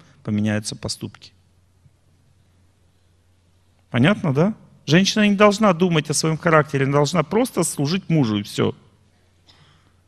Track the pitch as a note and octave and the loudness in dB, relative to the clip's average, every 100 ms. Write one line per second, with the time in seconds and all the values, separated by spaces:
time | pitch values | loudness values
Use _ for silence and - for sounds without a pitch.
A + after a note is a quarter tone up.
0 | - _ - G#2+ G#2+ G#2+ G#2+ - A#2+ - | -14 _ -6 -2 -2 -2 -6 -10 -10 -10
1 | A2 - - _ _ _ _ _ _ _ | -12 -16 -20 _ _ _ _ _ _ _
2 | _ _ _ _ _ _ _ _ _ _ | _ _ _ _ _ _ _ _ _ _
3 | _ _ _ _ _ _ _ _ _ A#2+ | _ _ _ _ _ _ _ _ _ 0
4 | C#3+ D#3 E3+ C3+ F#3 A3 - - - E3 | 2 0 0 0 0 -2 -14 -14 0 2
5 | F#3+ G#3+ G#3 G3 G#3+ G3+ A3 E3 F#3 D#3+ | 2 2 2 4 4 4 2 2 2 0
6 | C#3+ C#3+ D#3+ D#3 F3 D#3 D3+ C#3 C3+ C#3+ | -2 -2 -2 -2 2 2 2 -2 0 0
7 | C#3+ E3 D3 G3 B3+ - E3+ - C#3 F#3+ | 0 -2 -2 -2 -2 -2 -4 -4 -4 -4
8 | - D#3+ A#2 G#2 G#2 - G#2+ - _ _ | 0 0 2 -2 -4 -4 -4 -4 _ _
9 | _ _ _ _ _ _ _ _ _ _ | _ _ _ _ _ _ _ _ _ _